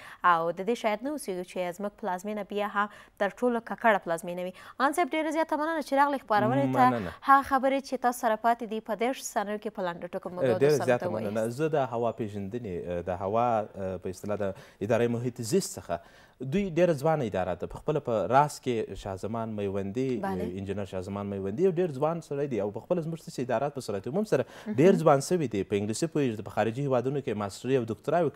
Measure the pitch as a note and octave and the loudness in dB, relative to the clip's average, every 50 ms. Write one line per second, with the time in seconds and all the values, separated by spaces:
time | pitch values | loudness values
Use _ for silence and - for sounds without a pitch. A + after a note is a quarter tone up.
0 | - - - - - F3+ F3 E3 E3 E3+ F3 F3+ F#3+ G3+ A#3+ A#3 - A3 G#3 G#3 | -16 -20 -4 2 4 6 6 6 4 0 -2 -2 -2 -2 -2 0 0 -2 -2 -2
1 | A#3 C#4 D4+ C4+ - - F#3 F3+ F3+ - - F#3+ F3+ F3 E3+ - G3+ G#3 G3+ - | -4 -6 -6 -6 -6 -6 -6 -6 -6 -8 -6 -6 -4 -4 -6 -6 -8 -8 -8 -8
2 | - G3 F3+ F#3 G3 G#3 G#3+ G#3 G3 - G#3 G3+ G3+ G3 G3 G3+ G#3 G#3 - - | -6 -6 -6 -6 -6 -6 -6 -6 -6 -6 -4 -2 -2 -2 0 0 -2 -2 -4 -12
3 | - - _ - G#3 G3 - - B3 B3 A#3 A3+ A#3 - G3+ - - A#3 G#3+ F#3 | -20 -10 _ -2 -2 -2 0 0 0 0 0 0 -2 -6 -4 2 4 4 4 4
4 | - F3 E3 E3+ - F3 F3 F3+ F3+ F#3 F#3 - - - - - B3 C#4 C#4 F4 | 2 -2 -4 -4 -4 -6 -6 -6 -6 -8 -8 -10 -16 -12 -2 0 2 2 4 2
5 | F4 C4 - D#4 D#4 D#4+ C#4+ D#4+ D#4+ D#4+ D#4 C#4+ D4+ D#4+ E4 D#4+ C#4 - C#4 C4+ | 0 2 2 0 0 0 0 0 0 0 0 0 0 0 -2 -2 -2 2 4 4
6 | C#4+ C#4+ C#4+ B3+ - - G#3+ G#3 G#3 A3 B3+ C#4 C#4 - F#3 C4 B3+ - - A#2 | 4 4 2 0 0 2 2 4 4 4 4 2 2 2 4 6 6 6 4 2
7 | G2 E2+ - - - - C4+ C#4 C4+ - C#4 C4 A#3+ C#4 C4+ C#4 C4+ - C4+ A#3+ | -2 -4 -6 -2 4 6 6 6 6 4 2 2 4 4 2 2 0 -2 -4 0
8 | - B3 B3 - - A3+ G#3+ G#3+ - A#3 A#3 A#3 A#3+ G3+ A3 A3 - - G#3+ F#3 | 0 0 0 2 0 0 0 2 2 2 2 2 0 -6 -6 -6 -4 -4 -2 0
9 | A#3 B3 C4+ - - - - A#3 G3+ G3+ G#3+ G#3+ - A3 - - F#3+ F3 F3 F3 | 0 0 0 -2 -6 -4 -2 -2 -2 -2 -4 -6 -6 -8 -6 -4 -4 -4 -4 -6
10 | E3+ F3 - F#3 - F#3 F3 F3+ C3+ B2+ A2+ A2 C#3 D3 D3+ C3 G#2+ B2 B2 A#2+ | -8 -8 -8 -8 -8 -6 -4 0 2 2 2 4 4 4 4 4 4 2 2 2
11 | - - G#2+ G#2+ A2 G2+ G#2 A2+ A2 A#2 A#2+ B2+ D#3 D#3 D3+ D3 C3 A#2+ A#2+ A#2 | 0 -2 -4 -4 -4 -2 -2 -2 -2 -2 -2 -2 -2 0 0 0 0 0 0 0
12 | A#2+ A2+ A2 - A#2+ G#2 G#2 G2+ G2 F#2+ G#2+ B2 B2 G2+ F2+ E2+ - E2+ F2 F2 | 0 0 -2 -2 -4 -6 -4 -6 -6 -6 -6 -6 -6 -6 -6 -6 -4 -4 -4 -4
13 | E2+ F#2 F2+ F2+ G2+ F#2+ G#2+ A2+ A#2+ B2 A#2 G#2+ G#2+ - - G2 G2 F#2+ F#2+ F2+ | -2 -2 -4 -2 -2 0 2 2 2 2 2 2 0 -2 -6 -8 -6 -6 -6 -6
14 | - G2 F2+ - - G2+ G#2 G2 G2+ G2 F#2 - - - - - G2 G#2 A#2+ A2 | -6 -8 -8 -8 -6 -4 -4 -2 -2 -4 -4 -8 -12 -18 -12 -6 -2 0 2 2
15 | A#2+ A#2+ A#2+ A2+ A#2+ B2+ - - A#2 G#2+ C#3+ G3 - - - G#2 - - E2+ D#2+ | 2 2 0 -2 -4 -4 -6 -6 -4 0 0 0 0 -2 -8 -10 -8 -6 -6 -6
16 | - - - - - - _ - C3 C3+ C3+ G3+ G3+ F#3+ D#3 D#3+ F3+ F3 E3 C3 | -8 -10 -20 -20 -20 -20 _ -12 -8 -4 -2 -2 -2 -2 0 2 4 4 4 2
17 | C3+ D#3+ D#3+ D3 B2+ G#2+ G2 F#2+ F2+ F2+ F2 - F#2 E2+ - - - - D#3 C#3+ | 2 0 2 2 0 -2 -2 -2 -2 -2 -4 -6 -6 -10 -10 -8 -4 -2 -2 -2
18 | - - A#2 G#2 F2+ F2+ A#2+ C3+ D3 D3 - - - C3 A#2+ A2 - - G2 - | -2 0 0 0 2 4 6 6 4 4 0 -6 -4 -2 -2 -2 -2 -4 -6 -10
19 | - G#2 F#2+ F#2 - G2+ A2+ A#2 A2+ A2 G#2+ G#2 G2+ G2 F#2+ G2+ G2 G2 G2 B2+ | -8 -8 -8 -6 -6 -6 -6 -6 -6 -6 -4 -4 -4 -2 -2 -2 -4 -4 -2 -2
20 | C3 C3+ B2 G#2+ F#2+ F#2+ F#2+ F#2 F2+ F2+ F2+ G2 G2 G2 F#2+ G#2 G2+ F#2+ G2 F#2 | -2 -2 -2 -2 -2 -4 -4 -4 -4 -4 -6 -6 -6 -4 -4 -4 -6 -6 -6 -8
21 | F#2 G2+ G2 G2+ G2+ G2+ G2+ G2 F#2+ G2 G#2 C#3 F#3 F#3+ E3+ E3 F#3 F3 C#3 B2+ | -6 -6 -6 -6 -4 -4 -4 -4 -4 -4 0 2 2 2 2 2 -2 -2 -2 -2
22 | D3+ D#3 E3+ E3+ - - D3 C#3 C#3+ C#3 A#2+ G2+ G2 G#2 G2+ A#2 - - F3+ F3+ | -2 -2 -2 -2 -6 -6 -6 -4 -4 -2 -2 -2 -2 -2 -4 -6 -4 -2 -2 -2
23 | D3+ E3 E3 D#3+ - - - - B2+ A#2+ A#2+ A2+ C3 D3+ - C3 A#2+ - G2+ G2 | -2 -4 -6 -8 -10 -10 -8 -6 -2 0 0 0 0 -2 -4 -6 -6 -4 -4 -4
24 | - A#2+ C3+ G3 G#3+ - - C3+ A#2+ - - - - G#3+ - A#2 D3+ F#3+ G3 E3 | -4 -4 -2 -2 0 2 2 2 2 0 -6 -14 -10 -4 2 6 6 8 8 6
25 | D#3+ D#3+ C#3+ C#3 C3+ - F3+ F3 D#3 A2+ G#2+ G2 F#2 - G#2+ G2+ G#2 G#2 A2 - | 6 6 6 6 4 2 0 0 0 0 0 -2 -2 0 0 0 0 0 -2 -2
26 | E3+ D#3+ - D#3 C#3+ B2 A2 G#2 G2 G2 - A2 G#2+ A2+ A2+ C3 C#3+ C#3 C3 A#2+ | -2 -2 0 0 0 0 0 -4 -6 -4 0 0 0 0 0 -2 -2 0 2 2
27 | A#2 C3+ C#3+ C#3+ B2+ C3 G#2+ G#2 G#2 G2+ - - - B2 C3+ C3 A#2 A2 G#2+ - | 2 0 -2 -2 -2 -2 -2 -2 -2 -4 -6 -6 -2 2 2 2 2 0 -4 -6
28 | - - D3 F3 F3 C3+ - | -2 0 2 2 2 0 -2